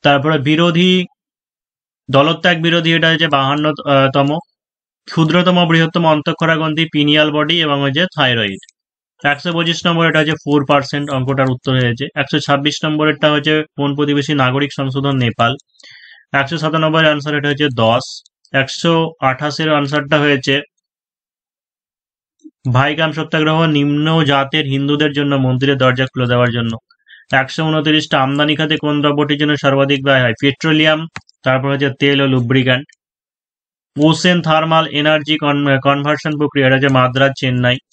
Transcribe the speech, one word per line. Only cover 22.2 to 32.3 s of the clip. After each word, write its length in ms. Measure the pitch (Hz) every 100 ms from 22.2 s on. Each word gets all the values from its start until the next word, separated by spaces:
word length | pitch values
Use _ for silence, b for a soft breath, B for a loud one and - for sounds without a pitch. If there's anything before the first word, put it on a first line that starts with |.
| _ _ - _ 127
ভাইকাম 400 | 123 143 156 160
সত্যাগ্রহ, 540 | 151 151 160 156 156 165
নিম্ন 580 | 147 143 147 151 160
জাতের 400 | 147 139 139 156
হিন্দুদের 480 | 139 135 139 147 151
জন্য 240 | 143 143 139
মন্দিরের 400 | 127 127 139 135
দরজা 300 | 131 123 131
খুলে 200 | - 123
দেওয়ার 260 | 123 123
জন্য। 240 | 120 117 113 _ b b b b
একশো 320 | 135 165 -
ঊনত্রিশটা 580 | 160 156 156 156 156 151
আমদানি 340 | 135 143 151 151
খাতে 200 | 156 156
কোন 240 | 151 147
দ্রব্যটির 380 | 147 143 147 147
জন্য 180 | 151 147
সর্বাধিক 480 | 143 139 139 139
ব্যয় 180 | 139 131
হয়? 100 | 123 110
পেট্রোলিয়াম, 680 | 139 - 160 151 156 156 160 - _ _
তারপর 300 | - 131 139
হচ্ছে 180 | 139 139 -
তেল 200 | 139 139
ও 60 |
লুব্রিক্যান্ট। 580 | 139